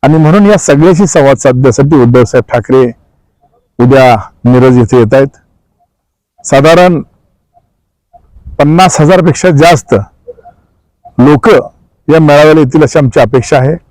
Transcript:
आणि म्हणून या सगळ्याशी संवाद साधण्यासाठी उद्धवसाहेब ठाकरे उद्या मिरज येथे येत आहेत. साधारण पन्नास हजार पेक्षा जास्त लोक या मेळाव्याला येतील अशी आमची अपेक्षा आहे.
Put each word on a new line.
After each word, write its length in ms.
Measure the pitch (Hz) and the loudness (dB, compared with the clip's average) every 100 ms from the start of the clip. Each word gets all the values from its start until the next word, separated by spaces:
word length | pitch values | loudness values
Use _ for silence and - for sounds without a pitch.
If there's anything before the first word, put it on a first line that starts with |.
आणि 140 | 135 160 | 0 0
म्हणून 300 | 151 190 202 | 2 2 2
या 120 | 208 | 0
सगळ्याशी 480 | - 143 170 170 196 | 0 0 2 0 0
संवाद 300 | 170 139 135 | 0 0 0
साधण्यासाठी 640 | 139 127 131 117 139 151 | -2 0 -2 0 0 0
उद्धवसाहेब 500 | 120 123 117 131 - | 2 0 0 -2 -4
ठाकरे 320 | 123 - 131 123 - _ _ _ _ _ _ _ - | -6 -2 -2 -2 -6 _ _ _ _ _ _ _ -4
उद्या 380 | 123 135 127 113 - _ | 0 2 2 0 -4 _
मिरज 340 | 123 127 131 123 | -2 0 2 0
येथे 200 | 113 127 | 0 0
येत 160 | 110 | 0
आहेत. 260 | 131 135 _ _ _ _ _ _ _ _ _ _ _ | 0 -2 _ _ _ _ _ _ _ _ _ _ _
साधारण 560 | - 135 147 170 180 160 - _ _ _ _ _ _ _ _ _ _ _ _ - - - | -4 -2 2 2 2 -2 -8 _ _ _ _ _ _ _ _ _ _ _ _ -20 -20 -6
पन्नास 420 | 143 165 180 - | -2 0 0 0
हजार 240 | 151 185 | 0 0
पेक्षा 260 | 170 139 180 | 0 -2 -2
जास्त 420 | 143 160 160 - 104 - _ - - - _ _ _ _ _ - - | 0 0 0 -2 -4 -4 _ -20 -20 -20 _ _ _ _ _ -14 -2
लोक 300 | 127 151 220 | 0 2 2
या 720 | 156 - _ _ _ - 160 | 0 -2 _ _ _ -4 0
मेळाव्याला 400 | 151 143 151 156 | 2 2 2 2
येतील 220 | 143 151 | 0 0
अशी 160 | 147 160 | 0 0
आमची 220 | 135 - | -2 -2
अपेक्षा 380 | 113 131 - 143 | -2 -2 -2 -2
आहे. 160 | 135 170 _ | -2 -6 _